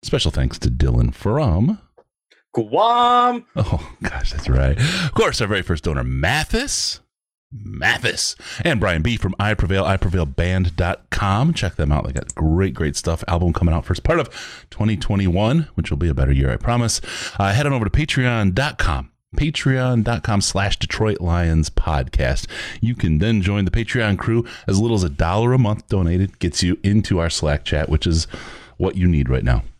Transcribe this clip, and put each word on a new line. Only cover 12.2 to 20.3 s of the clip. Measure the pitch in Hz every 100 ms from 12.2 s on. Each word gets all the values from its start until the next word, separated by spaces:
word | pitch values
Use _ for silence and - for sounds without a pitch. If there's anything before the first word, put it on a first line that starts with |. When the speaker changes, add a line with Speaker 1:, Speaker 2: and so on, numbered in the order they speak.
| - -
Speaker 1:
great, | 78 82 95
great | 65 78 71
stuff. | - 82 -
Album | 87 87
coming | 82 85
out | 82 -
first | 90
part | - 165
of | 131 - - - -
twenty | - 107 107
twenty-one, | - 98 95 87 107 151 151
which | - 82
will | 76
be | 87
a |
better | 67 67
year, | 67 67
I | 57
promise. | - 120 117 - - - - -
Uh, | 98
head | 104 147
on |
over | 135 104
to |
patreon | 113 147 - 127 117 98
dot | 92 143 -
com. | 101 71 62 _ _ -
Patreon | 147 156 - 131 127 120
dot | 110 117
com | -